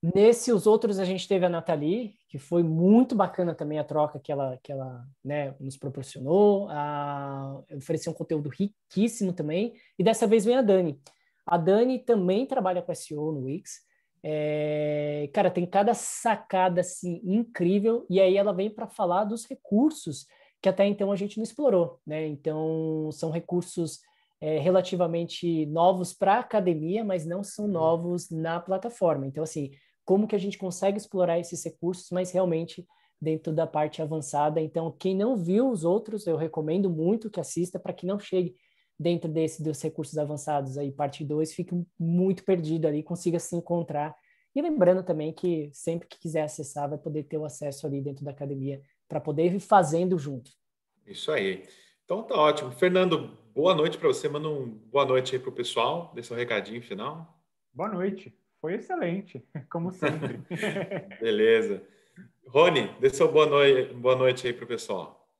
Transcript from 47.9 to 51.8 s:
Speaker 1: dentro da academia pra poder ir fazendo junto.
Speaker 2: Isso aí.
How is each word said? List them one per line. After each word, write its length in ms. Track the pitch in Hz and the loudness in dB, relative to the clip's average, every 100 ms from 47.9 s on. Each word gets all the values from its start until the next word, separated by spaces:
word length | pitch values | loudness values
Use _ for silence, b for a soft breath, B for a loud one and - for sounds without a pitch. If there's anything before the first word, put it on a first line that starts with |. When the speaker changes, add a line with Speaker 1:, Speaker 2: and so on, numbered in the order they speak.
| 139 | -6
Speaker 1:
dentro 240 | 139 135 | -6 -8
da 60 | 143 | -12
academia 520 | 139 139 139 135 139 b b _ | -10 -8 -6 -6 -8 b b _
pra 120 | 156 | -8
poder 340 | - 143 175 | -4 0 2
ir 60 | 190 | 0
fazendo 580 | - 208 165 165 185 180 | 4 4 6 0 0 -2
junto. 320 | 143 135 - _ _ _ _ _ _ | -4 -10 -14 _ _ _ _ _ _
Speaker 2:
Isso 240 | 98 - | -10 -4
aí. 320 | 151 95 92 b b | -2 -2 -4 b b